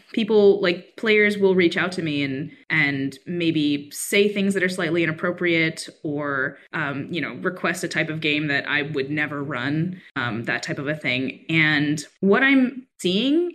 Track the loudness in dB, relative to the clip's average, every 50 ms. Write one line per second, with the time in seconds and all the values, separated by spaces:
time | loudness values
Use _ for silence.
0 | -12 -8 -4 -2 0 2 4 6 8 8 6 6 4 0 0 -2 -6 -14 _ -4
1 | 0 2 4 4 4 4 2 2 2 4 4 4 4 4 2 0 -2 -2 -2 -4
2 | -4 -2 -2 -2 -2 -2 -4 -6 -8 -10 -12 -16 _ -4 0 0 2 2 0 -2
3 | -4 -4 -6 -8 -10 -8 -4 -2 0 0 2 2 2 2 0 -2 -4 -8 -12 -10
4 | -6 0 2 4 4 4 2 0 0 0 2 2 0 0 0 -2 -2 0 0 0
5 | 0 0 -2 -2 -4 -4 -2 -2 0 0 2 2 2 0 -2 -6 -10 -14 -14 _
6 | -8 -6 -6 -4 -4 -4 -2 -2 -4 -4 -6 -10 -14 _ -6 -6 -4 -4 -4 -6
7 | -8 -6 -6 -6 -6 -6 -6 -6 -6 -6 -4 -2 -4 -4 -4 -4 -6 -4 -2 -2
8 | -2 -2 -4 -2 -2 0 0 0 0 0 -2 -2 -2 -2 -2 -2 -2 -2 -4 -4
9 | -4 -2 -2 -4 -4 -4 -4 -6 -6 -6 -6 -4 -4 -2 0 0 -2 -2 -4 -8
10 | -14 -10 _ -4 -4 -4 -4 -4 -4 -4 -4 -4 -4 -6 -8 -6 -4 -4 -6 -4
11 | -4 -2 -2 -2 -2 -4 -6 -10 -6 0 2 2 4 4 4 2 2 0 -2 -4
12 | -6 -10 _ _ 2 4 4 4 4 4 4 4 4 2 0 -6 -14 _ _ -4
13 | -2 0 0 2 2 2 2 2 0 0 0